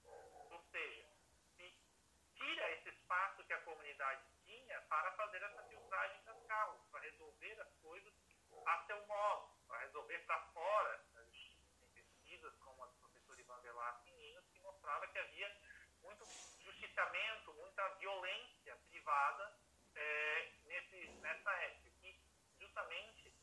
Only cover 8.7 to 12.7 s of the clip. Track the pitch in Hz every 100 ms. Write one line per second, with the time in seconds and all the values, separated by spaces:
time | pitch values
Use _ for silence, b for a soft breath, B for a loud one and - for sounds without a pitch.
8.7 | 170 - 208 208 208 208 - - - -
9.7 | 117 135 151 - 170 - 165 - 170 170
10.7 | 208 120 110 - - - - - - -
11.7 | - - - - - - 180 156 - 139